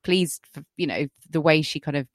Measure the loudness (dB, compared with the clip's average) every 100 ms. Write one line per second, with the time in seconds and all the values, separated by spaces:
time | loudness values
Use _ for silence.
0 | 0 2 0 -4 -16 -20 -18 -6 -4 -4
1 | -6 -8 _ 0 4 4 2 -6 -6 -6
2 | -6